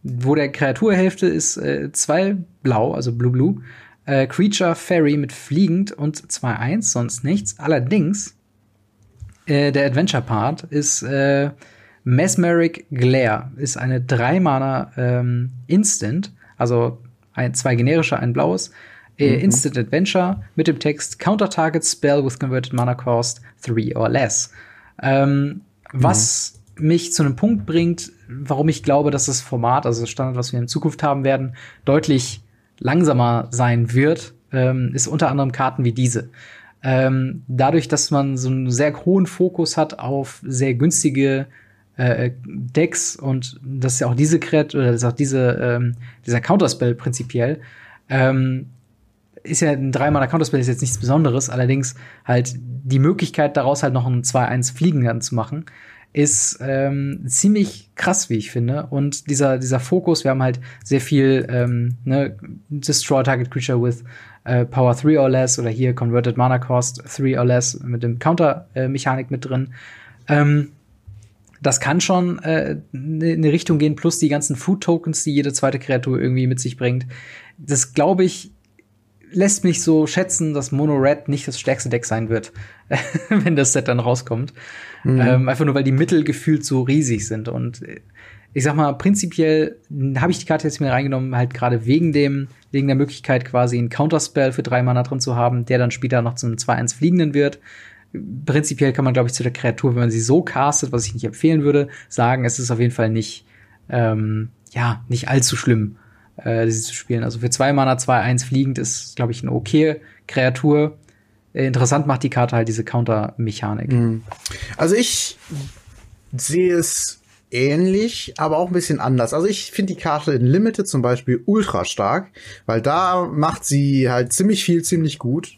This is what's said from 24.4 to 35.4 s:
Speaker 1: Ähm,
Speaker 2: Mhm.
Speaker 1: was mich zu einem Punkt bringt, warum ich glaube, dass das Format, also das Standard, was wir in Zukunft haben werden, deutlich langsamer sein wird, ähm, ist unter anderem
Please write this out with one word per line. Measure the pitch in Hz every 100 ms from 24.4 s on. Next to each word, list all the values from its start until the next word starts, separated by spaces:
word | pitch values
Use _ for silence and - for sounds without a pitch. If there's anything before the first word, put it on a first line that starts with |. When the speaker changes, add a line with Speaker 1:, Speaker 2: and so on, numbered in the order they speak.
| - - - - - -
Speaker 1:
Ähm, | 135 135 139 139 143 - _ _ -
Speaker 2:
Mhm. | 131
Speaker 1:
was | 127 104 110 - - - _ -
mich | 156 170 170
zu | -
einem | 143 127
Punkt | 208 214 202
bringt, | 165 170 170 - _ -
warum | 127 139 139 151
ich | 147
glaube, | - 143 143
dass | 139 -
das | 131
Format, | - 127 117 135 131
also | 117
das | 117
Standard, | - 131 123
was | 123
wir | 127
in | 120
Zukunft | 156 156 -
haben | 151 139
werden, | 135 135 131 123 - -
deutlich | - 147 156 135 - - _ _ _ _
langsamer | 123 160 160 123 120 117 113
sein | 123 120 117 113
wird, | 123 143 160 - _ _
ähm, | 131 127 131 123
ist | 127 -
unter | 147 156
anderem | 147